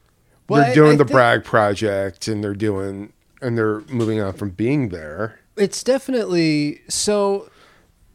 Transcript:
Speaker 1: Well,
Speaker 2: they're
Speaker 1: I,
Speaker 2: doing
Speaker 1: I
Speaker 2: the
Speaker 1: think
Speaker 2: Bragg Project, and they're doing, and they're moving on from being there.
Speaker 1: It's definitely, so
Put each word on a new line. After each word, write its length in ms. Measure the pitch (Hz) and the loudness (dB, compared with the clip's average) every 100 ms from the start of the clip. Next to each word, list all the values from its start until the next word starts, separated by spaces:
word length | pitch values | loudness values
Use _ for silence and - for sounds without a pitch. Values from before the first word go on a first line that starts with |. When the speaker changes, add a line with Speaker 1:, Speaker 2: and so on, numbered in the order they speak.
| _ _ _ _ - | _ _ _ _ -2
Speaker 1:
Well, 120 | 147 | 2
Speaker 2:
they're 80 | 139 | 4
Speaker 1:
I, 40 | |
Speaker 2:
doing 180 | 156 151 | 6 6
Speaker 1:
I 20 | 147 | 6
Speaker 2:
the 80 | |
Speaker 1:
think 80 | 135 | 4
Speaker 2:
Bragg 320 | 131 120 117 | 4 4 2
Project, 840 | - 117 104 104 107 98 98 - - | 0 2 2 0 -2 -2 -4 -6 -6
and 140 | 107 | -4
they're 100 | 104 | -6
doing, 580 | 101 107 98 98 98 104 _ _ _ | -4 -2 -2 -6 -10 -14 _ _ _
and 160 | 127 117 | -4 0
they're 240 | 110 107 107 | 0 -2 -6
moving 320 | 127 110 110 | -4 -2 -2
on 120 | 98 | -4
from 160 | 92 104 | -6 -10
being 400 | 90 110 147 123 | -4 -2 -2 -2
there. 480 | 87 76 80 110 - _ - | -6 -12 -8 -10 -10 _ -4
Speaker 1:
It's 260 | 196 - | -4 -2
definitely, 960 | - 262 - 254 196 175 160 151 147 - - | -2 -2 -2 -4 -2 0 2 0 -2 -6 -10
so 600 | - - 208 202 196 - _ _ _ _ _ _ | -4 -2 0 0 -4 -8 _ _ _ _ _ _